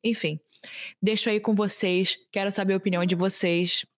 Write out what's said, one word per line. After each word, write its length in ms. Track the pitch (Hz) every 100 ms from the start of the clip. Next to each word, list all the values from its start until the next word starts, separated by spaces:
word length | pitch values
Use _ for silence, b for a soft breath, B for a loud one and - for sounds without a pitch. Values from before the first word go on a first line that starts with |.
Enfim, 360 | 226 220 160 156 _ B B B B B
deixo 280 | 196 214 233
aí 100 | 214
com 140 | 214
vocês. 640 | 208 208 - 196 180 185 - _
Quero 200 | 202 196
saber 220 | 196 196
a 40 | 190
opinião 280 | 196 175 180
de 100 | 180
vocês. 720 | 185 - 180 170 175 - -